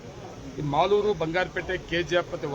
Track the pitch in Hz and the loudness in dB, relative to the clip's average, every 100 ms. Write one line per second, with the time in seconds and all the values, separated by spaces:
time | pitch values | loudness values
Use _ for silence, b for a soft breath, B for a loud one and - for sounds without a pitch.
0 | - - - - - - 147 143 190 208 | -14 -14 -14 -14 -12 -6 0 2 6 6
1 | 208 180 160 175 180 185 175 185 - 165 | 4 0 0 0 0 -2 -2 -4 0 -2
2 | 160 175 170 170 151 | 2 2 2 -4 -4